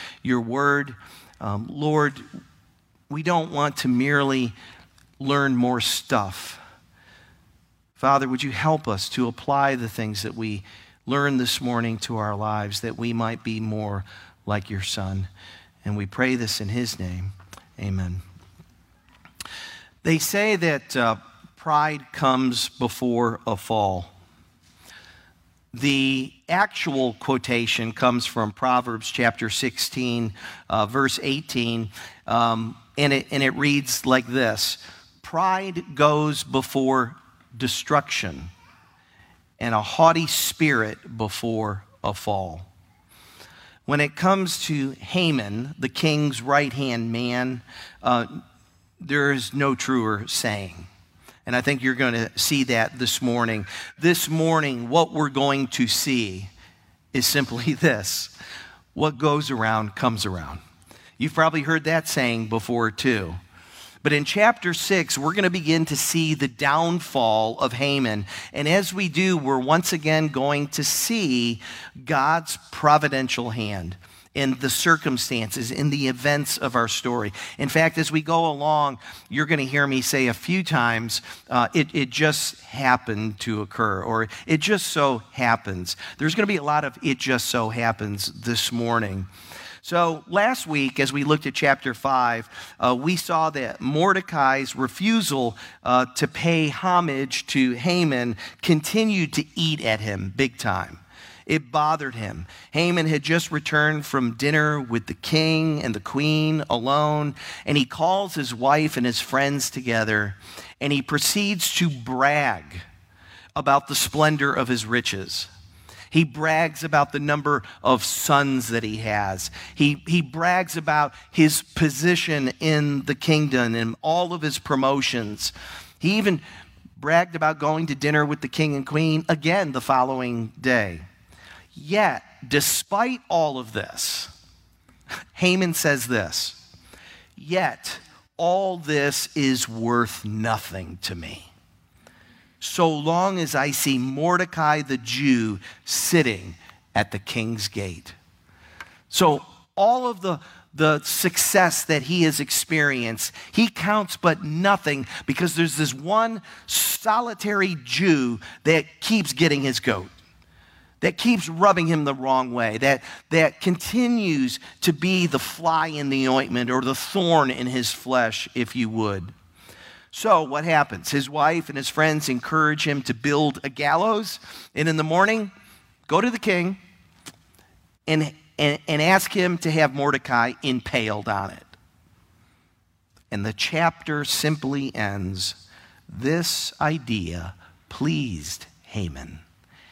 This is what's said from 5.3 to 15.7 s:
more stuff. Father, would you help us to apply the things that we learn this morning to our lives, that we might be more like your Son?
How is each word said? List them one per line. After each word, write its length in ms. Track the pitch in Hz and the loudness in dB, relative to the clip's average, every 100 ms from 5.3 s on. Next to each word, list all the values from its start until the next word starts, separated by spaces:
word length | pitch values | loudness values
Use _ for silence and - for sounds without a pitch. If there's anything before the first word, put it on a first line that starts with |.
| 143 139 123 | 2 2 2
more 240 | 123 123 | 2 2
stuff. 800 | - - - 120 98 - - - - - _ _ - - - _ _ _ _ _ _ | 0 -4 0 0 0 -6 -14 -16 -20 -20 _ _ -20 -20 -20 _ _ _ _ _ _
Father, 340 | - 135 139 131 | -2 2 2 2
would 160 | 127 | -4
you 80 | 139 | -4
help 340 | 101 156 151 135 | -2 0 0 0
us 220 | 98 - | -4 -4
to 180 | - 120 | -2 -2
apply 480 | 120 - 139 139 127 | -2 -2 2 2 0
the 120 | 113 | -4
things 360 | 107 107 104 | -6 -6 -6
that 120 | 110 113 | -8 -6
we 280 | 110 104 - - - _ - | -6 -6 -12 -20 -20 _ -2
learn 320 | 143 143 131 | 0 2 2
this 240 | 120 - | 0 -2
morning 360 | 127 117 117 113 | -2 -2 -2 -4
to 180 | - 113 | -6 -4
our 180 | 107 101 | -2 -2
lives, 460 | 107 107 104 101 | -2 -2 -4 -6
that 160 | 117 113 | -8 -6
we 160 | 117 | -4
might 320 | 113 113 120 113 | -2 -2 -4 -6
be 160 | 110 | -4
more 420 | 110 107 104 98 98 - - _ - | -4 -4 -4 -6 -8 -16 -20 _ -4
like 240 | 104 - | -4 -4
your 120 | 101 | -6
Son? 480 | 95 - 95 95 95 - - - - | -6 -6 -4 -4 -6 -10 -20 -20 -20